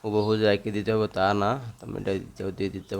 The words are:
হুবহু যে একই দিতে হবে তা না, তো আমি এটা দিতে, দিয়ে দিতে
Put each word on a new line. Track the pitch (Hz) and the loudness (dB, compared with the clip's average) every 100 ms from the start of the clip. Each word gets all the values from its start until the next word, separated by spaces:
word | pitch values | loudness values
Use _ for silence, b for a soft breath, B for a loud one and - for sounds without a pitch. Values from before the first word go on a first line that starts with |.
হুবহু | 110 107 104 110 | 0 2 2 4
যে | 107 | 4
একই | 101 110 104 | 4 0 -2
দিতে | 104 | 0
হবে | 110 107 92 | 0 0 2
তা | 95 101 | 2 4
না, | 101 135 120 98 | 2 -2 -6 -14
তো | - | -10
আমি | 98 | -6
এটা | 98 95 | -4 -4
দিতে, | - - 98 92 | -4 -8 -8 -4
দিয়ে | 98 95 | -4 -4
দিতে | - 98 | -8 -2